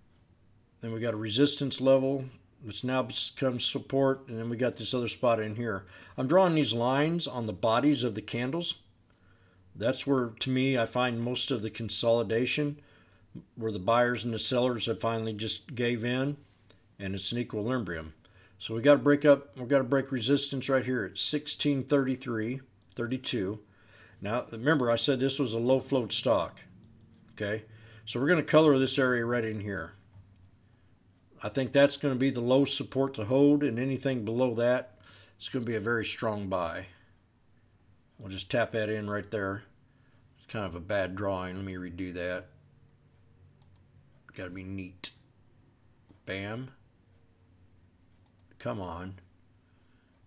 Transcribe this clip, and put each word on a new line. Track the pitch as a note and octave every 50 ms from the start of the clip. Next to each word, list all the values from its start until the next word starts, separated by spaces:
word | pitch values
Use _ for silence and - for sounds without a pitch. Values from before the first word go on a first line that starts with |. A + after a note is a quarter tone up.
| _ _ _ _ _ _ _ _ _ _ _ _ _ _ _ _
Then | - A2+
we | A2+ A2
got | A#2 A#2 A2
a | G#2+
resistance | A2 G#2+ G2+ B2+ C#3+ C#3+ C#3+ - C#3+ C3 - -
level, | B2+ C3 C3+ C3+ C3 C3+ C#3 C3+ C3 B2+ - - - _ _ _
which | C#3+ A2 G2+ - -
now | B2+ C3 C3 A#2+
becomes | A2+ A2 - - - - - C#3 C3 B2 A#2+ -
support, | - - B2 - - C#3 C3+ C#3 C3+ C3+ C3+ C3+ -
and | A#2 A2+
then | A2+ A#2
we | A#2 A2
got | B2+ A#2+ -
this | - A2 - C3
other | B2 A#2+ A2
spot | - - - A#2+ A#2 G#2+
in | G#2+ A2 G#2+
here. | A#2 A#2+ A2+ G2+ F#2 F#2 - - - - - - -
I'm | C3 B2+
drawing | D#3+ F#3 F#3+ F3 D#3+
these | D#3 C#3+ A2+ A2
lines | A#2+ A#2 B2 C3 C#3 D3 D#3+ E3+ F3 D#3
on | C3 A#2+ B2 A2+
the | G#2+ G2
bodies | F#2 - A2+ A2 B2 C3+ D3+ D3 A#2+ A#2+
of | B2 G2+
the | A2
candles. | G#2 - - A#2+ B2 C3 D3 E3+ F3 - - - - - _ _ _ _ _ _ _ _ _ _ _ _ _ _ _ - - G2+
That's | G2+ A#2+ C3 - - C#3
where, | C#3 C3 A#2+ A#2 A2+ -
to | - C3
me, | C3 C3 C3 C3+ C3+ A#2+
I | A2+
find | - - B2+ B2+ B2 A#2 A#2
most | A#2 A#2+ B2+ B2 - -
of | C3+ A2
the | G2+ A2
consolidation, | - - A2+ G2+ - - - A#2 A#2 A#2 A2+ G2 A2+ A#2 B2+ B2 - D3+ D3 C#3+ D3 D3 - _ _ - _ _ _ _ _ _ - - - _ _
where | B2 A2+ A2+
the | G2+ G2
buyers | F2+ A2+ A2+ A#2+ B2 B2 B2 A2 A2
and | A#2+ A2+
the | G#2
sellers | - - C3 B2 B2 B2+ A#2+ A2+ A2
have | A#2+ A2 -
finally | - A2+ A2+ A2+ A2 A2+ G#2+
just | G2+ A2 A2 - - - - C3+
gave | A2 B2 A#2+ B2 A2+ A2+
in, | A#2+ B2 C3 C3+ C#3+ D3 C#3+ - _ _ _ _ _ - - _ _ _ -
and | G2+ F#2 F#2+
it's | F#2+ - -
an | A#2 A#2+
equilibrium. | A#2 - - G#2+ G#2 A#2 C3 B2+ G#2+ F2+ E2+ D#2+ D#2+ D#2+ - - _ _ _ - - _ - -
So | - - A2+
we | A#2
gotta | A#2 C#3+ D3 C3
break | A#2+ C#3+ C#3+ C#3+ D3+
up, | D3 C#3+ C3+ - - - C3+
we | B2
gotta | A#2 C#3+ C3+ B2+
break | A#2+ C#3+ C3+ C3+ -
resistance | C3+ B2 G#2 B2 C#3+ C3+ - - C#3+ C3 A#2+ -
right | C3+ C3 A2
here | B2 C3 A#2+ G2+
at | F#2 - -
sixteen | - - D3 D3 D3 - - - - D3 C#3+ C3+ B2
thirty-three | - C#3+ C#3 C3 C3 C3 B2+ - B2+ A#2 A2 G#2+ A#2 C3 C#3 - - _ _ _ _ -
thirty-two. | - A#2+ A#2 C3 C3 - - C3+ A2+ F#2+ F#2+ G#2+ G#2+ - _ _ _ _ - - - - - - -
Now, | - G2+ A2+ B2 - -
remember, | A#2+ A2 A#2 C#3+ E3 C#3+ B2 A#2
I | A#2
said | A2+ - D3 C3+ B2
this | C3 C#3 C3+ -
was | C#3 A2 A2
a | A#2
low | A#2 B2 C3+ C3
float | - - C#3+ C3 A#2 G2 -
stock, | - - C3 A2 F#2+ E2 - - - - - - - - - - - - - - - - -
okay? | - - G#2+ G2+ G#2+ G#2+ - - - - - - - - -
So | - - A2+
we're | C3+ D#3
gonna | F3+ D#3+ C#3+
color | - - D#3 D#3+ D#3 C#3 C3
this | C3 B2 - C#3+
area | C3 B2+ B2 A#2+ A#2
right | A#2 A#2+ A#2+ A2+
in | A2 G#2+ G#2+
here. | G2+ G#2+ G2 F2 D#2+ - - - - _ _ - - - - - - - - _ _ _ _ _ _ _ _ _ _ _ _ _ _ _ _ - -
I | G#2+
think | - C3+ C3 A#2 -
that's | C#3 C#3+ C#3+ - -
gonna | - C#3+ C3
be | A#2+ C3 C#3
the | A2+ A#2+
low | A#2 A#2+ B2+ C#3 C#3+
support | C3+ - - B2 - - C3 C3+ C3+ C3+
to | - G#2
hold, | G#2 C3 C3+ C#3+ C#3+ D3 D3
and | D3 C3 A2+ A#2
anything | B2+ C3+ C3+ B2+ - C#3 C3 B2 G#2
below | G#2+ A2+ A#2+ B2+ B2+ A#2
that, | A2+ A#2 B2 B2 B2+ - - - - - - - - - - _ _
it's | - -
gonna | - C3 -
be | A#2+ A2+
a | G#2+
very | G2 A2+ A#2+ A2+ G#2
strong | - - - B2 A2+ G#2+ G#2 G2+ F#2+
buy. | F#2+ F2+ E2+ D#2+ E2+ F#2 - - - - _ _ _ _ _ _ _ _ _ _ _ _ _ _ _ _ _ _ _ _ _ _ _ -
We'll | G#2 F#2+
just | F#2+ F#2 - -
tap | - A#2+ A2 -
that | - A2+ G#2+ G#2
in | A2 G#2+ G#2 G#2
right | G#2 G#2 G2+ -
there. | - G#2+ G2 F#2+ G2 G#2+ - - - _ _ _ _ _ _ _ _ _ _ _ _ _
It's | _ -
kind | - A2+ G2+
of | F2+ E2
a | F2
bad | E2 F#2+ G#2 G2+ F#2 F2+ F#2 G2
drawing. | G#2 G2 G2 F2+ F#2 F#2 F2+ F#2+
Let | G2
me | G2 F#2
redo | F2+ F2+ F2+ E2+ F2 F#2 F2+ F2
that. | F2+ F2 F2+ F2+ F#2 F#2 - - _ _ _ _ _ _ _ _ _ _ _ _ _ _ _ - _ - - _ _ - _ - - _ _ _ - _ _ _ _ _ - -
Gotta | - F#2+ F2+
be | F2+ F#2+ F#2
neat. | F#2+ G2 F#2+ F#2 F2+ F#2+ - - - - _ _ _ _ _ _ _ _ _ _ _ _ _ _ _ _ _ _ _ - _ _
Bam. | - F#2+ G2 G2 G#2 A2 B2 C3 C3 - _ _ _ _ _ _ _ _ _ _ _ _ _ _ _ _ _ _ _ _ _ _ _ _ _ _ _ _ _ _ _ _ _ _ _ - _
Come | - A#2 A#2+ G#2
on. | F#2 F2 E2 F2 F#2 F#2+ F#2+ F#2+ - _ _ _ _ _ _ _ _ _ _ _ _ _ _ _ _ _ _ _ _